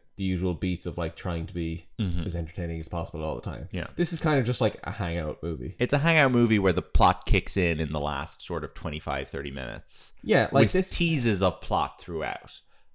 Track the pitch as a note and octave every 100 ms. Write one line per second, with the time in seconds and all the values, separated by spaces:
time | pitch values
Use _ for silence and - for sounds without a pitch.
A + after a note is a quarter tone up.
0 | _ - F#2+ F#2 F#2 E2+ F#2 F2 - E2+
1 | E2 - F#2+ E2+ E2 F2 E2 E2+ - -
2 | G2 F2 E2 E2+ D#2+ - E2+ E2 D#2+ F2
3 | D#2+ E2 D#2 B1 - A#1 - F2+ - -
4 | E3+ - D3+ D3 A#2 B2 A2 - - -
5 | F2+ E2+ D#2 - E2 D#2 B1+ - B2+ C#3+
6 | D#3 D#3+ C#3 B2 A#2 A2 F#2+ F2 - -
7 | F#2+ F#2 - G2 - - F2 D#2+ D#2 D2+
8 | D2 C#2+ D2 - - E2+ D2+ - D#2+ D2+
9 | - C#2 C2+ C#2 C#2+ C#2 B1 A1 - -
10 | - - - F3+ A2 C#3 A2+ F#3 F#3+ -
11 | E3+ D#3+ A#2 G2 F#2 - - F#2+ C#2+ -
12 | - E2 C2+ - - - _ - -